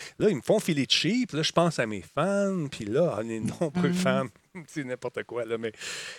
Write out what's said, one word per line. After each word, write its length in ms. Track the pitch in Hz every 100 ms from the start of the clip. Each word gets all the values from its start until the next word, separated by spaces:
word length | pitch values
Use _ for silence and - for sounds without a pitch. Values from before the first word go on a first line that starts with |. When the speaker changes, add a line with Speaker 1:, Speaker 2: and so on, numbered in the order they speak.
| - -
Speaker 1:
Là, 100 | 196
ils 80 | 147
me 60 |
font 180 | - 202
filer 240 | - 147
de 60 | 127
cheap. 420 | - 156 240 240
Là, 100 | 147
je 100 | 151
pense 260 | - 170 -
à 80 | 117
mes 160 | 104
fans. 640 | - - 175 202 196 190 143
Puis 140 | -
là, 300 | 104 127 170
à 80 | 107
mes 180 | 113 113
nombreux 480 | 110 - 165 180 180
Speaker 2:
Mhm. 60 |
Speaker 1:
fans, 320 | 180 180 131 131 - _
<laughs> 120 | 185 151
c'est 180 | 160
n'importe 380 | 131 123 123 117
quoi. 240 | 107 117 113
Là, 100 | 113
mais 160 | 113 107 - - -